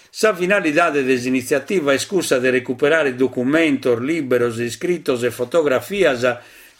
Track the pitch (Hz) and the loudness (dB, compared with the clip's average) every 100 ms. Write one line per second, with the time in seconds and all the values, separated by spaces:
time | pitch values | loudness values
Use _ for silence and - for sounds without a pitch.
0 | - - 214 180 180 202 160 147 170 143 | -20 0 0 2 0 0 0 0 0 0
1 | 127 127 127 131 113 143 - 196 143 135 | 0 0 0 -2 0 -2 0 -2 2 0
2 | - 190 - 135 127 127 120 123 147 160 | 0 -2 0 0 2 0 -2 -2 2 2
3 | 143 123 127 127 123 156 160 131 127 117 | 0 0 0 0 0 2 2 0 0 0
4 | 131 165 131 123 120 113 120 - 175 175 | 0 -4 0 0 0 -2 -6 -4 -4 -2
5 | - 123 120 110 120 170 147 123 - 202 | -2 -2 -2 -2 -2 0 2 0 -2 2
6 | 165 123 123 120 - - - _ | 2 2 0 -2 -8 -20 -20 _